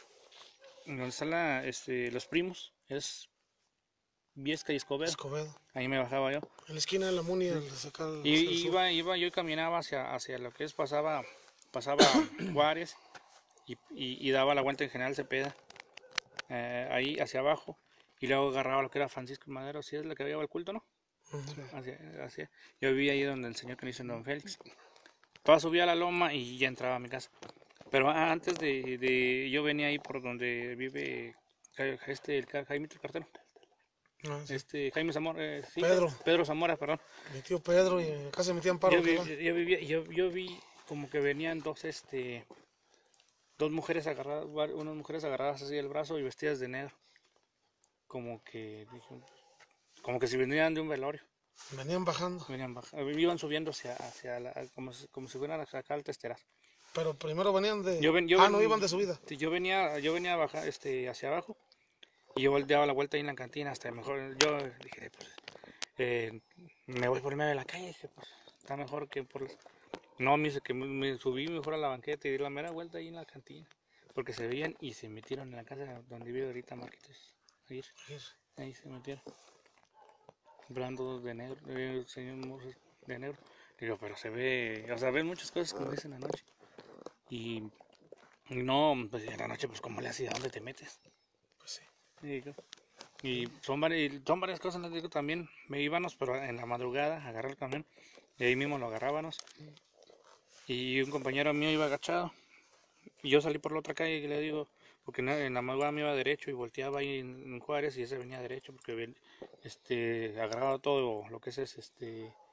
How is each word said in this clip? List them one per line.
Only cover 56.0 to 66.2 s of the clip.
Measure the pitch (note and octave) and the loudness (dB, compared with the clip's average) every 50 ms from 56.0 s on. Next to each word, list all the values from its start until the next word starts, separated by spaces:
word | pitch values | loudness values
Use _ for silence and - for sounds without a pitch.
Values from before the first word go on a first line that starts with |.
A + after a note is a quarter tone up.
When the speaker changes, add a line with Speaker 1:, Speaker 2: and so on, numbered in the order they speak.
| C#3 | -4
Speaker 1:
Testeras. | - C#3+ - - A#2 A#2+ - - _ _ _ _ _ _ _ - - - | -6 -8 -6 -6 -6 -8 -8 -12 _ _ _ _ _ _ _ -18 -8 -4
Speaker 2:
Pero | E3 E3 D#3+ D3 C3+ | -2 0 0 -2 -2
primero | - D#3 D#3 E3+ G3 G3+ G3 | -4 -2 0 2 4 6 6
venían | F#3+ G3 G#3+ G#3+ G#3 F#3+ | 6 6 4 2 2 2
de, | F#3+ F#3 E3 | 2 2 6
Speaker 1:
Yo | D3 D#3 | 6 6
ven-, | D#3+ F3+ F3 E3 | 8 6 6 8
yo | F3 F#3+ | 10 12
Speaker 2:
ah, | F#3 | 12
Speaker 1:
ven-, | G#3 G3+ | 12 10
Speaker 2:
no, | G3+ | 8
iban | G#3+ A3 A3 A3 | 6 6 6 4
de | G3 F3+ | 4 2
subida. | D#3+ F#3 G3+ F#3 E3+ C#3 - - | 2 2 2 0 0 -4 -6 -10
Speaker 1:
sí, | D3+ C3+ | -6 -2
yo | D3+ D#3+ | 0 0
venía, | E3 F3+ F#3 F#3 F#3+ G3 F#3 D#3 D3+ D3 | 2 2 2 2 4 4 4 2 2 2
yo | C#3 D#3 E3 | 2 2 2
venía | F3 F3+ F3+ F3 | 2 2 2 2
baja-, | E3+ D#3 C#3+ - D#3 D#3 | 2 2 2 0 -2 -4
este, | D3+ C#3 - - D3 C3 B2+ B2+ B2+ | -4 -4 -4 -2 -2 -2 0 -2 -2
hacia | A#2+ - - C3+ | -4 -4 -2 -2
abajo | D3 F3 F3 - A3 _ _ _ _ _ _ _ _ _ - - _ _ _ - - | -2 -2 -2 -6 -10 _ _ _ _ _ _ _ _ _ -20 -20 _ _ _ -8 -2
y | C3+ C3 | 2 4
yo | C#3 | 6
volteaba | C#3 C#3+ C#3 C#3 D3 C#3+ D3 | 6 6 6 6 6 6 6
la | C#3+ C#3 | 6 4
vuelta | C3 C#3+ C#3 - D3 | 2 2 2 0 -2
ahí | |
en | D3 D3 | -2 -2
la | C#3 | -6
cantina, | - C3 A#2+ - D3 D3 C#3 | -6 -8 -8 -6 -6 -6 -6
hasta | C3+ - - B2 | -6 -6 -6 -8
mejor, | A#2 A#2 A2+ C3+ C#3 C#3 C3+ C3+ C3 C3 | -8 -6 -6 -6 -4 -4 -6 2 6 8
yo | C#3+ D3+ D3 C#3+ C#3 C3 B2 - - | 8 8 6 2 0 -4 -6 -12 -16
dije, | - - - - - | -16 -16 -14 -16 -16
pues, | - - - - - - - - - - - - - - - - _ - | -14 -16 -18 -18 -18 -18 -18 -16 -18 -18 -18 -14 -10 -8 -8 -6 _ -2
eh, | C3 B2 A#2+ A#2+ | 0 0 0 0